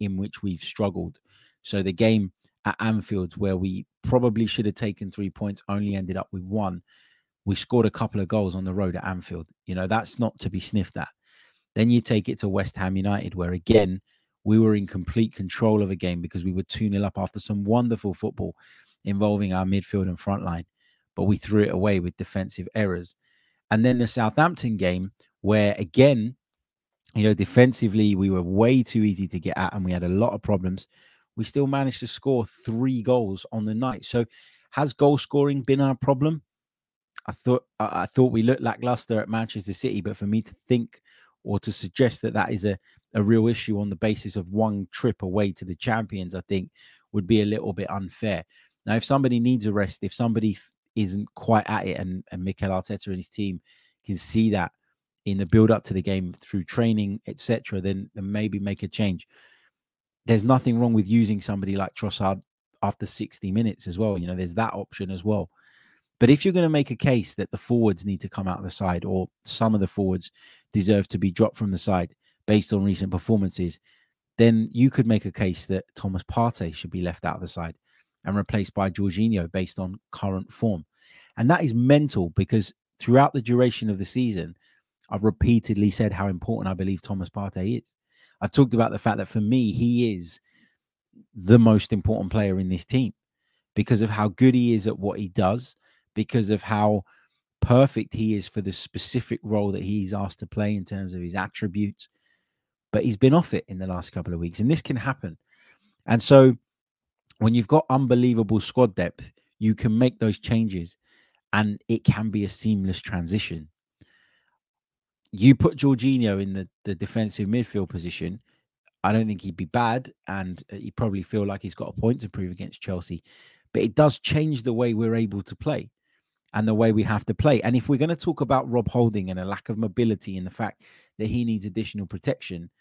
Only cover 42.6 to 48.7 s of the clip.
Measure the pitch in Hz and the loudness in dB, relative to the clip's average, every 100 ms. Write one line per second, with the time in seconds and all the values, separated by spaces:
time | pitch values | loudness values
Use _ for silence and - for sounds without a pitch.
42.6 | 101 95 - _ _ 107 101 113 110 113 | -4 -4 -8 _ _ -2 4 4 4 0
43.6 | - 104 104 92 110 110 104 101 87 101 | -4 -4 -4 -2 -2 -2 -6 -8 -6 -2
44.6 | 110 101 95 - 127 104 95 95 101 90 | 0 -2 -8 -4 -2 -2 -2 0 0 -2
45.6 | 92 85 - 113 107 101 90 92 - 98 | -10 -8 -2 -2 -2 -8 -10 -10 -4 -4
46.6 | 92 _ - _ _ 104 90 110 104 107 | -4 _ -20 _ _ -6 2 2 2 -2
47.6 | - 95 95 98 92 - 110 87 - _ | -4 -6 -6 -8 -8 -6 -4 -4 -6 _
48.6 | _ | _